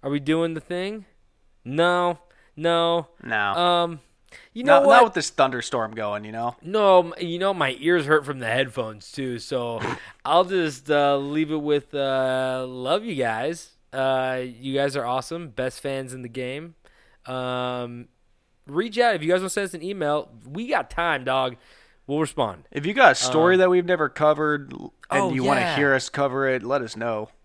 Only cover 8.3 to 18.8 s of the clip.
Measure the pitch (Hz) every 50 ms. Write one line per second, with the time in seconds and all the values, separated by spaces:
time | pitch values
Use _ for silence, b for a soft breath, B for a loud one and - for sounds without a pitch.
8.3 | 143 135 120 113 117 127 135 127 - 135 117 110 110 104 - - - - 135 127
9.3 | 123 113 - - 143 127 120 117 117 110 107 B B B B B B B _ 131
10.3 | 151 175 185 175 196 185 165 156 139 127 _ 151 151 147 143 143 143 139 139 143
11.3 | 147 156 156 147 156 156 147 147 147 147 139 _ - 143 139 135 135 135 131 131
12.3 | 131 131 131 131 131 131 131 127 127 127 127 127 160 208 220 233 180 135 123 117
13.3 | 110 110 123 151 170 165 - - _ _ _ _ - 135 131 135 131 131 131 131
14.3 | 131 127 127 127 120 113 127 135 135 135 139 143 135 143 117 120 123 131 127 -
15.3 | 165 170 175 151 107 - 127 127 - - - 139 135 135 135 127 127 127 123 120
16.3 | 117 127 127 123 131 143 160 170 160 _ b b b b b b b b _ -
17.3 | 127 127 127 127 127 127 123 127 123 123 123 120 120 120 120 _ _ _ _ _
18.3 | _ _ _ _ _ _ _ - 139 165